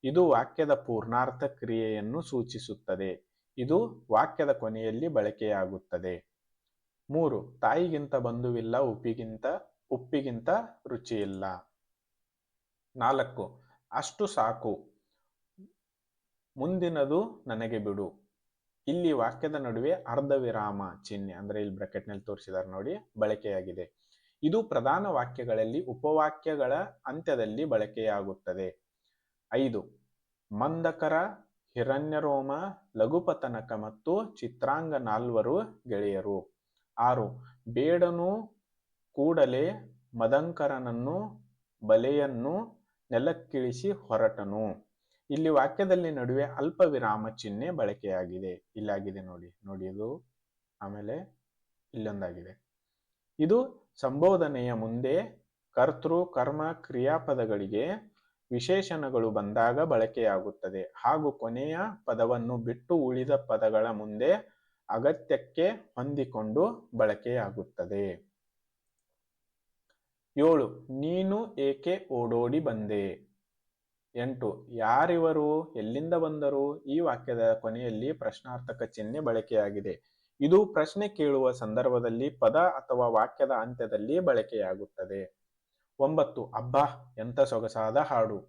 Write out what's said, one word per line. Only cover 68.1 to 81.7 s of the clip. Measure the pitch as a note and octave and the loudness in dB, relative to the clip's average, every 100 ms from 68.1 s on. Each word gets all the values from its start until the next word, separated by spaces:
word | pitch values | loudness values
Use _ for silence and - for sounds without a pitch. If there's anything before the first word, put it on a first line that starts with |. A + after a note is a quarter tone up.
| E2 _ _ _ _ _ _ _ _ _ _ _ _ _ _ _ _ _ _ _ _ _ - | -6 _ _ _ _ _ _ _ _ _ _ _ _ _ _ _ _ _ _ _ _ _ 4
ಏಳು, | D#3 D#3+ B2 - | 6 6 4 -4
ನೀನು | - C3 D3+ F3+ F#3+ G3+ A3+ - | -10 -6 -2 0 0 -2 -4 -2
ಏಕೆ | C#3 C#3 E3 F#3 - | 0 0 -2 -4 -2
ಓಡೋಡಿ | B2+ A#2+ A#2 A#2+ D3 | -2 0 2 2 0
ಬಂದೆ? | D3 A2 G#2 G#2 G2 E2+ - _ _ _ _ _ _ _ _ A#2+ | 0 -4 -2 -2 -2 -6 -16 _ _ _ _ _ _ _ _ -6
ಎಂಟು, | B2 B2+ A#2 - B2+ | -6 -4 -6 -6 -10
ಯಾರಿವರು, | A#2 A2 B2 E3 E3+ E3 D#3 D3+ D3+ E3 | -2 2 4 4 4 4 2 2 0 -2
ಎಲ್ಲಿಂದ | A#2+ G#2+ B2+ D#3+ | -6 -4 -4 0
ಬಂದರು? | E3+ D#3+ D#3 C#3+ C#3 C#3 D3+ | 0 0 0 0 0 -2 -4
ಈ | C#3 D3 | -4 0
ವಾಕ್ಯದ | E3 B2 - A#2 A2+ | 0 -2 -4 2 4
ಕೊನೆಯಲ್ಲಿ | A2 A2+ A2+ B2 A2 B2+ | 2 0 -4 -4 -4 -4
ಪ್ರಶ್ನಾರ್ಥಕ | D#3 A2+ - B2+ B2 B2 - | -4 -6 -8 -12 -10 -8 -8
ಚಿಹ್ನೆ | A2+ - G#2+ C#3 | -8 -6 -6 -4
ಬಳಕೆಯಾಗಿದೆ. | D3 A2+ A2+ A2 G2+ G2+ G2 F2 _ _ _ _ | 0 -2 2 2 2 -2 -6 -8 _ _ _ _
ಇದು | C#3+ F#3 G#3 | 8 8 8
ಪ್ರಶ್ನೆ | - - G3 G#3 | 2 0 0 -4
ಕೇಳುವ | G3+ D3 C#3 C3 | 0 2 4 4
ಸಂದರ್ಭದಲ್ಲಿ | B2 A2+ | 2 -2